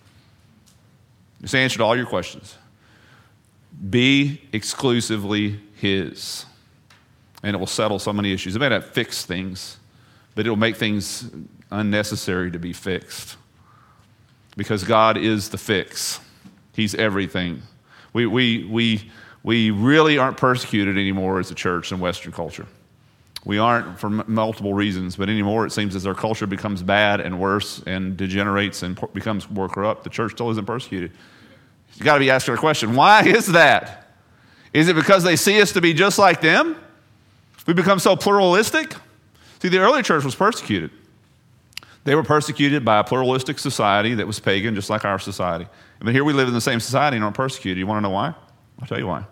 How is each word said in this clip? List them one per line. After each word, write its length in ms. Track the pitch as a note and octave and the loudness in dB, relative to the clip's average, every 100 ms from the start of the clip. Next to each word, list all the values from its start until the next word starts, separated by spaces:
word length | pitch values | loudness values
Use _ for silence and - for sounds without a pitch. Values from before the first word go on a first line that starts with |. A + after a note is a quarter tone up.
| _ _ _ _ _ _ _ _ _ _ _ _ _ _ | _ _ _ _ _ _ _ _ _ _ _ _ _ _
Just 140 | G2 C3 | -4 0
answered 260 | C3 - | 0 0
all 140 | A2 B2 | 0 0
your 100 | A#2 | -2
questions. 500 | F#2 E2 - - - _ _ _ _ _ _ _ _ _ _ _ - G2 | -6 -6 -14 -20 -20 _ _ _ _ _ _ _ _ _ _ _ -14 -2
Be 520 | A#2+ C3 C#3 C#3 D3+ - | 2 4 4 2 -4 -8
exclusively 1080 | G#2+ - - C3 A#2+ A2+ G#2+ G2+ G#2 G#2 G#2 - - | -8 -8 -2 0 0 0 -4 -2 -2 -2 -6 -14 -6
his. 680 | G2+ F#2+ D#2 - - - - _ _ _ _ _ _ _ _ _ | -2 -2 -4 -10 -12 -12 -16 _ _ _ _ _ _ _ _ _
And 120 | G#2 G2 | -6 -4
it 40 | |
will 60 | F#2+ | -4
settle 320 | - G#2+ G2 | -2 -2 -2
so 160 | G#2+ | -4
many 200 | G#2 G2+ | -4 -4
issues. 220 | F#2 F#2 G#2+ | -4 -4 -2
It 40 | |
may 100 | C#3 | 0
not 140 | G2 | 0
fix 420 | - B2+ A2 - - | -2 -4 -4 -6 -8
things, 520 | F2+ F#2+ F#2+ - - _ _ _ _ _ G#2 | -8 -8 -12 -16 -18 _ _ _ _ _ -6
but 100 | A2 | -2
it'll 100 | G#2 | 0
make 220 | A2+ - | 0 -2
things 500 | A2 G#2 F#2 - A#2+ D#2 - - - | -2 -4 -6 -10 -14 -16 -18 -20 -10
unnecessary 800 | G2+ G#2 G#2 G2+ - - F2+ F2+ | -4 -2 -2 -2 -6 -4 -4 -4
to 80 | E2+ | -6
be 120 | F2 | -10
fixed. 640 | - F#2+ F2 - - - - _ _ _ _ _ _ _ _ _ _ _ - | -10 -6 -6 -8 -18 -18 -20 _ _ _ _ _ _ _ _ _ _ _ -10
Because 260 | G2+ G#2 | -4 -4
God 340 | F#2 A2 A2 G#2+ | 2 4 4 4
is 320 | A2 G#2+ - | 0 -2 -4
the 80 | - | -6
fix. 640 | - F#2+ - - - - - _ - _ _ | -2 -2 -2 -8 -8 -8 -14 _ -20 _ _
He's 200 | - G#2 | -4 -4
everything. 720 | G#2+ A2 G2 F#2 F#2 F2 B1+ - _ _ - - | 0 0 0 -4 -4 -6 -8 -14 _ _ -20 -8
We, 120 | A2+ A#2 | -2 0
we, 400 | B2 B2 A2+ F#2 | 2 0 0 -4
we, 440 | A2+ A#2 G#2+ - - - - | -2 0 -2 -6 -20 -20 -8
we 280 | G#2 A#2 A2 | -2 2 2
really 460 | G2+ B2 D#3 D#3 D3 | 2 4 6 6 4
aren't 200 | C3 - | 0 0
persecuted 600 | B2+ A#2+ - G#2+ G2+ G2 | 0 0 -2 -2 0 0
anymore 420 | G2 G2 F#2+ F#2+ | -2 -2 -2 -2
as 100 | F2+ | -4
a 60 | E2 | -6
church 360 | F#2 F2 - | -4 -4 -6
in 80 | F#2 | -6
Western 340 | F2 E2+ D#2 | -4 -6 -10
culture. 340 | F2+ D#2+ - - _ _ _ _ _ _ - G2 | -10 -10 -12 -18 _ _ _ _ _ _ -12 -4
We 120 | G#2 | 0
aren't 400 | A#2 A#2+ F2 F#2 | 2 0 -2 -8
for 100 | G#2 | -6
m-, 180 | G#2+ - | -4 -4
multiple 460 | A2 A2 G#2+ G#2 | -2 -2 -4 -4
reasons, 420 | G2+ G#2 F#2 F2+ F2 | 0 0 -2 -6 -4
but 140 | G2 | -2
anymore 360 | G#2+ G2+ A2+ G2+ | -2 0 0 -2
it 60 | |
seems 240 | G#2+ G2+ F#2+ | -2 -4 -4
as 100 | F#2+ | -6
our 80 | |
culture 320 | F#2 A2 A2 G#2 | -4 -4 -2 -4
becomes 380 | F#2+ G#2+ F#2+ | -6 -6 -4
bad 380 | F#2 G2+ G#2 G2+ | 2 4 4 2
and 180 | - F2+ | -4 -4
worse 420 | G2 G2+ - - - | -2 -2 -4 -12 -8
and 300 | F#2 F#2+ F#2 | -6 -6 -6
degenerates 640 | F#2+ G2 G2+ G2+ G2+ - | -4 -2 0 0 -2 -4
and 140 | F2+ F2+ | -8 -8
por-, 120 | - | -10
becomes 400 | F#2+ A2 G2 - | -8 -6 -6 -6
more 200 | G2+ F#2 | -6 -6
corrupt, 340 | G2 G#2 - | -4 -4 -4
the 60 | - | -8
church 240 | - A2 | -6 -6
still 180 | - A#2+ | -4 -4
isn't 140 | G#2+ G2+ | -4 -6
persecuted. 460 | A#2+ - F#2+ E2+ - - - - - _ _ _ - | -8 -8 -8 -10 -14 -20 -20 -20 -20 _ _ _ -2
You 80 | |
gotta 160 | C#3+ D3 | 4 4
be 100 | C3+ | 6
asking 240 | C3 C3 | 2 2
a 40 | A2+ | 0
question, 360 | D#3 D3 A2 | 0 0 0
why 300 | B2+ F3+ G#3+ | 4 8 8
is 240 | E3+ G#3+ - | 6 4 4
that? 640 | E3+ C#3 G#2 - - - _ _ _ _ _ _ | 6 8 6 0 -16 -20 _ _ _ _ _ _
Is 160 | C#3+ E3+ | 2 4
it 60 | D#3+ | 4
because 280 | D3 F#3+ | 6 6
they 140 | F3 D#3+ | 6 2
see 240 | G3 G#3 | 4 4
us 100 | G3+ | 4
to 100 | F#3+ | 4
be 120 | E3+ | 2
just 260 | D#3+ G3+ - | 4 2 6
like 220 | F#3+ - | 4 6
them? 340 | D#3+ G3+ E4 D#4 - _ _ _ _ _ _ - - | 4 4 2 -4 -14 _ _ _ _ _ _ -8 -2
We 80 | |
become 260 | F3 F3+ F#3+ | 2 2 4
so 180 | G#3 F#3 | 4 4
pluralistic? 800 | G3+ G3+ F#3 F#3 A3+ D#4+ - - - _ _ _ _ - | 4 4 6 4 2 0 -2 -10 -20 _ _ _ _ -6
See, 80 | F3+ | 0
the 100 | F#3 | 4
early 240 | G3+ D4 | 6 4
church 220 | G#3+ D#3 C3+ | 4 2 0
was 100 | - | 0
persecuted. 560 | G3+ - - F#2+ D#2 - _ _ _ _ _ _ _ - - _ | 0 0 -4 -4 -6 -14 _ _ _ _ _ _ _ -20 -20 _
They 120 | C#3+ D3+ | 0 2
were 80 | |
persecuted 600 | C#3+ D3+ D3 C#3 C#3+ D3 | 4 2 2 0 2 2
by 140 | A2+ G#2+ | 4 4
a 60 | |
pluralistic 560 | G#2 C3 B2+ B2+ B2+ C#3+ | 2 0 0 -2 -4 -6
society 560 | C#3 B2 G#2 G2+ A2 A2+ | -4 0 2 2 2 -2
that 100 | F#2+ | -4
was 140 | G#2 | -4
pagan, 340 | - G2 A2+ | -2 0 -2
just 160 | G2+ - | -4 -4
like 160 | G#2+ G2+ | -4 -2
our 140 | G2 | -4
society. 480 | G2+ F#2+ F2+ E2+ F#2 - - - | -6 -6 -4 -4 -8 -18 -20 -8
But 160 | A2 C3 | 0 0
here 80 | |
we 100 | D3+ | 2
live 140 | C#3 B2+ | 2 2
in 80 | A#2 | 0
the 60 | |
same 180 | C#3 A#2 | 0 -2
society 380 | G#2 C3 D3 A#2 | 0 0 0 0
and 60 | |
aren't 120 | G#2+ G2+ | -4 -4
persecuted. 420 | C3 - F#2+ F#2 | -6 -6 -6 -6
You 80 | F#2+ | -4
wanna 160 | G#2+ | -4
know 80 | G2+ | -2
why? 240 | F#2+ C#3+ - _ _ _ - | -2 -4 -8 _ _ _ -18
I'll 80 | - | -10
tell 100 | A#2 | -8
you 80 | G2+ | -6
why. 200 | D2 G2+ | -8 -12